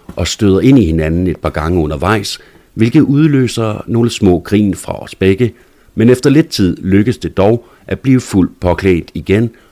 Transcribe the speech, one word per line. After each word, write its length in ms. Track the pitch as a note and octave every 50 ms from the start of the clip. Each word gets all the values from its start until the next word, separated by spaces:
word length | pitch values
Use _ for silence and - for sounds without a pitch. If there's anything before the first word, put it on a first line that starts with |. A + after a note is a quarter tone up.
| _ - -
og 120 | - F2 -
støder 320 | - - A2 G2 F#2+ F#2+
ind 180 | F#2 C3 C#3+ B2+
i 80 | G2
hinanden 400 | D#2+ E2 D#2+ D#2 D2+ E2 F2 F#2
et 100 | F2+ D#2+
par 140 | - - D2+
gange 320 | C#2 - D2+ E2 F2+ F2
undervejs, 560 | D2+ D2 D#2 C#2 D#2+ F#2+ A2+ G#2 G2+ - - - - - _ _ _ _ _
hvilket 260 | G2+ A2 A#2 A#2 D#3
udløser 840 | - - C#3 C#3+ D#3 D#3 C#3 C3 B2+ G#2+ - A#2 A2+ G#2+ G#2+ - -
nogle 240 | - A2+ A#2 A#2+ A2+
små 280 | - - G2+ F#2 F2 D#2+
grin 360 | - - G#2 G#2 G#2+ G2 F#2
fra 280 | - - - - -
os 120 | - - -
begge, 400 | - F#2 F#2+ G2 F#2+ B2+ A2 - _ _ _ _ _ _ _ _
men 160 | - A2 A#2+
efter 200 | B2 - - C#3+
lidt 180 | C3+ D#3+ D#3+ -
tid 280 | - - G2 F2 -
lykkes 420 | - - F#2 F#2 G2+ G#2+ B2+ G#2+ -
det 180 | - D#2+ -
dog 300 | - F#2+ G#2 A#2+ A#2 - _ _ _ _
at 140 | - G2 -
blive 200 | - C3 C3 B2+
fuldt 400 | - - - G2 E2+ - - _
påklædt 500 | G2 F2+ E2+ - - F#2+ F2+ E2 - - -
igen, 360 | E2 D2+ - F#2+ A2 A#2+ A2+ - _ _ _